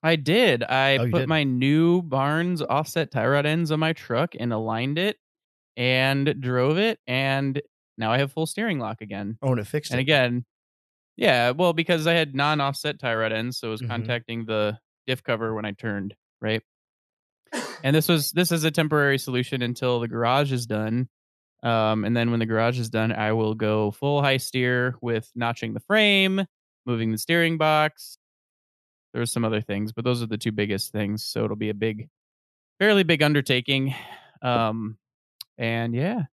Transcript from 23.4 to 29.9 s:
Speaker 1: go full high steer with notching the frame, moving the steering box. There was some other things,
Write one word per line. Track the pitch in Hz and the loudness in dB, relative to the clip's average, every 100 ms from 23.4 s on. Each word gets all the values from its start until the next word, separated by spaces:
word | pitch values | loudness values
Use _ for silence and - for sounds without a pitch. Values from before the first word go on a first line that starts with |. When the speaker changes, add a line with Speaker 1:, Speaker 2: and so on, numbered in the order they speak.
| 110 | 0
Speaker 1:
go | 110 110 107 104 | 0 0 2 0
full | 101 139 143 | -2 -2 2
high | 143 131 | 2 2
steer | - 131 127 123 127 123 | 0 -2 0 2 0 -4
with | 117 113 - | -4 -4 -4
notching | 120 117 117 113 | -4 -4 -4 -6
the | 110 | -8
frame, | - 208 208 196 190 190 190 _ _ _ | 0 2 4 4 4 0 -4 _ _ _
moving | - 117 113 | -4 -2 0
the | 110 | -2
steering | - 170 165 165 | 0 2 2 2
box. | 156 156 151 _ - - _ _ _ _ _ _ _ _ _ | 2 4 2 _ -20 -20 _ _ _ _ _ _ _ _ _
There | 123 | -4
was | 120 | -4
some | - | 0
other | 113 110 | 0 0
things, | 107 101 107 | -2 -4 -4